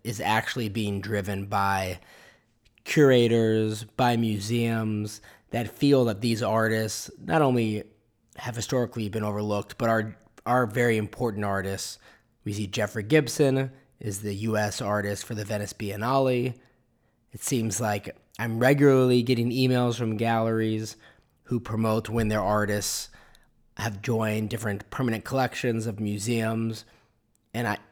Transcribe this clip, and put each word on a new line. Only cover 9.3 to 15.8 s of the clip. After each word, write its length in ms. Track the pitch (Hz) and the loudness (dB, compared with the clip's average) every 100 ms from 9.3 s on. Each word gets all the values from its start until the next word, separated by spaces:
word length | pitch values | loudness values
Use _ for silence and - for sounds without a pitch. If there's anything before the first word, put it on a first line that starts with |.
| 104 107 104 - - | -4 -2 -4 -4 -4
but 120 | 117 | 0
are, 260 | 113 107 - _ - 113 | 2 0 -8 _ -12 0
are 200 | 123 113 | 0 2
very 300 | 113 120 110 | 2 2 2
important 480 | 104 - 120 104 | -2 -4 -4 -2
artists. 560 | 104 98 95 98 - - - _ _ _ - | -2 -2 -2 -6 -8 -12 -20 _ _ _ -8
We 80 | |
see 140 | 104 95 | -6 -4
Jeffrey 360 | - 104 113 | -2 -2 -4
Gibson 640 | 104 156 127 - 139 135 131 - _ _ | 2 2 2 0 2 2 -2 -8 _ _
is 220 | 110 95 | -8 -6
the 120 | 104 | -6
U 220 | 98 110 107 | -4 -2 0
S 260 | 104 - | -2 -4
artist 440 | 101 104 101 101 - | -2 -2 -2 -6 -6
for 100 | 107 | -8
the 80 | |
Venice 300 | 101 107 101 | -6 -6 -6
Biennale. 800 | - | -8